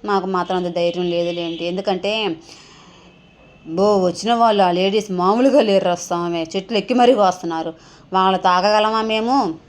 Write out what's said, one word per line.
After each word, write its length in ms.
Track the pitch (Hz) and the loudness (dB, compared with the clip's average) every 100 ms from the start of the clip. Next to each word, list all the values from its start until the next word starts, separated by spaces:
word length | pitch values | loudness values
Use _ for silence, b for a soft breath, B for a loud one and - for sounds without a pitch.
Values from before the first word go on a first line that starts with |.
| 208 | -2
మాకు 220 | 196 185 | -2 -2
మాత్రం 300 | 190 175 185 | -4 -2 -4
అంత 180 | 180 175 | -4 -2
ధైర్యం 300 | 175 175 175 | -2 -2 -4
లేదులేండి. 600 | 170 175 170 165 165 170 | -2 -4 -4 -8 -6 -6
ఎందుకంటే, 680 | 180 196 185 196 220 202 160 B B B B B B B _ _ _ - - - | -4 -4 -4 -4 -4 -4 -6 B B B B B B B _ _ _ -20 -20 -8
బో, 380 | 165 208 202 180 | 0 2 4 2
వచ్చిన 280 | 170 208 | -2 -2
వాళ్ళు 300 | 233 233 208 | 2 4 4
ఆ 80 | 185 | 2
లేడీస్ 400 | 175 196 214 208 | 2 0 0 -2
మామూలుగా 500 | 180 185 226 269 277 | 0 2 4 4 4
లేరు 240 | 220 196 180 | 4 2 0
రా 100 | 175 | -4
స్వామి. 520 | - 175 175 170 160 196 | -4 -4 -2 -4 -4 -6
చెట్లు 220 | 190 214 | -4 -4
ఎక్కి 160 | 190 | 0
మరీ 200 | 254 240 | 4 4
కోస్తున్నారు. 600 | 233 190 180 170 160 165 160 B B - | 4 2 0 -8 -6 -8 -10 B B -4
వాళ్ళు 240 | 190 190 185 | 0 2 2
తాగగలమా 640 | 185 180 202 214 214 220 | 2 2 2 2 2 -2
మేము? 540 | 220 220 226 277 175 - | -2 -2 0 0 -2 -6